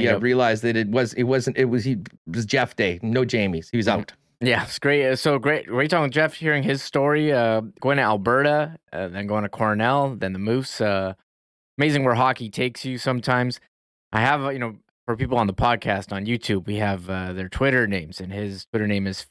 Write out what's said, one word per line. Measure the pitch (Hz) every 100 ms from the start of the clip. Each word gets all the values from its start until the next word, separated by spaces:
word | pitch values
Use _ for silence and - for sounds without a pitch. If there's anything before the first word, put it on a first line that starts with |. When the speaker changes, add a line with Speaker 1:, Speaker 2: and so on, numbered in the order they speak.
| 117
Speaker 1:
uh, |
Speaker 2:
Yep. | 104
Speaker 1:
realized | 120 127 120 113
that | 117 113
it | 107
was, | 120 123
it | - 123
wasn't, | 131 127 127
it | 131
was, | 120
he, | 117
it | 113 87 - - 92
was | 107
Jeff | 139 123 -
Day. | 101 87
No | 113 120
Jamies. | 127 120 98 82 -
He | 117
was | 107
Speaker 2:
Mm-hmm. | 104
Speaker 1:
out. | 104 - _ -
Speaker 2:
Yeah, | 123 113
it's | 107 -
great. | 139 143 131
Uh, | 131
so | 160 143
great, | 131 151 -
great | 120 151
talking | 175 143
with |
Jeff, | 135 156
hearing | - 160 147
his | 131 139
story, | - 143 143 151 151
uh, | 135 117 110 110 -
going | 131 139
to |
Alberta, | 113 107 98 127 147 147 151 160 _
uh, | 80 92
then | 92 101
going | 107
to | 104
Cornell, | - 110 104 113 139 139 113
then | 95
the | 95
Moose. | 104 123 131 -
Uh, | 107 98 95 95 _ _ _ _ _ -
amazing | 151 143
where | 131 117
hockey | 127 127 117
takes | - 127 -
you | 131 127
sometimes. | - 127 117 127 123 123 _ _ _ _ _
I | 110
have, | 123 147
uh, | 139
you | 139
know, | 117 101 _ _ -
for | 113
people | 127 123
on | 101
the |
podcast | 95 127 117 117 101 95
on | 98 104
YouTube, | 120 - 101 90
we | 104
have, | 104 95 87
uh, | 92 92
their | 92 92
Twitter | - 135 127 110
names, | 98 78 90
and | 92
his | 98 104 98 -
Twitter | 110 107
name | 101 98
is | 95 -